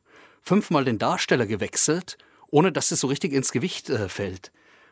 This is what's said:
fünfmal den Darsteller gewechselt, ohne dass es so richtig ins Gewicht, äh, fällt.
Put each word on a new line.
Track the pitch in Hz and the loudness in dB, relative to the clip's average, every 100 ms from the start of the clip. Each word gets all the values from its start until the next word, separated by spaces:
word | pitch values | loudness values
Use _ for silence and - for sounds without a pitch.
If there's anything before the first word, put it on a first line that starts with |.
| _ - - _ | _ -20 -20 _
fünfmal | - 196 - 156 | 0 0 2 0
den | 127 107 | 2 0
Darsteller | 113 175 - 147 107 | 0 0 0 2 2
gewechselt, | 104 101 - - 165 - - _ _ - | -2 -4 0 0 0 -4 -18 _ _ 0
ohne | 147 180 | 4 4
dass | 139 - | 2 -2
es | 170 | 0
so | 131 | 0
richtig | 139 180 | -2 0
ins | 139 127 | 0 0
Gewicht, | 123 175 - - | -2 -4 -6 -4
äh, | 120 95 | -2 -2
fällt. | - 98 95 - _ _ _ _ | -4 -6 -6 -16 _ _ _ _